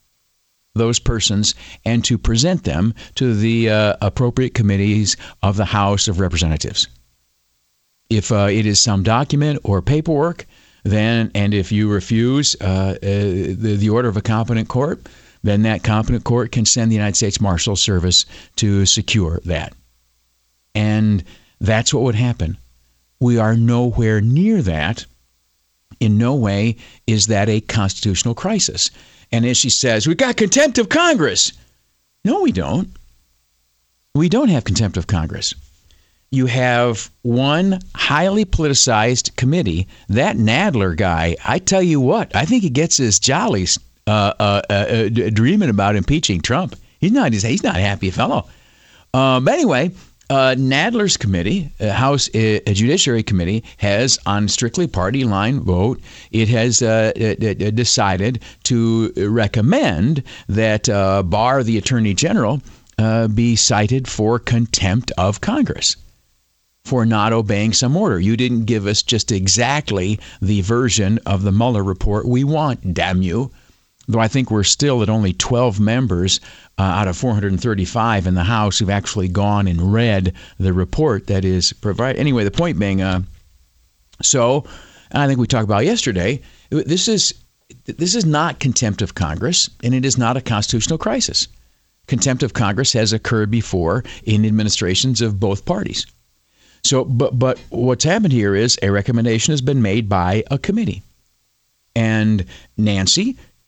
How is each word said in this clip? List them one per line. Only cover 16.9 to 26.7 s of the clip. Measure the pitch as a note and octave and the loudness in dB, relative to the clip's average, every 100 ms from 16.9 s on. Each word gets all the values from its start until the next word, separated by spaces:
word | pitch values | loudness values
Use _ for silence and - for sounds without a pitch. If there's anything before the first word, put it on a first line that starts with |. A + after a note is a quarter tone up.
the | A2 | 2
United | G#2 F#2+ | 0 0
States | G#2 - | -2 0
Marshal | G#2 F2 - G2 | 0 0 -2 -2
Service | - F#2 F2+ F2 - - - - | 0 0 2 2 2 -6 -14 -2
to | G#2+ G2+ G2 | 0 2 2
secure | - - A2+ E2+ E2+ F2+ | 0 0 0 0 -2 -4
that. | D#2+ E2 - _ _ _ _ _ _ _ _ _ | -4 -6 -14 _ _ _ _ _ _ _ _ _
And | G#2+ G#2+ G#2+ G#2+ G2+ - - _ - | -2 0 2 2 0 -4 -18 _ -6
that's | F#2+ A2 A#2 | 0 0 0
what | A#2 | 0
would | B2+ G#2+ | 0 0
happen. | A#2+ A#2+ D#2+ F#2 - _ _ _ _ - | 0 -2 -4 -6 -14 _ _ _ _ -2
We | B2 A#2 | 2 2
are | A2 A2+ | 2 4
nowhere | A#2 A#2+ B2 A2+ A2+ G#2+ | 4 2 2 0 2 2
near | G#2+ C#3 G3+ A3 | 2 2 2 2
that. | G2+ D#2+ D2+ - - _ _ _ _ _ _ _ _ - | 0 0 -2 -4 -10 _ _ _ _ _ _ _ _ -2
In | A2+ G#2 | 2 4
no | A#2+ | 2
way | C#3+ A2 G2+ A2 | 2 0 0 -2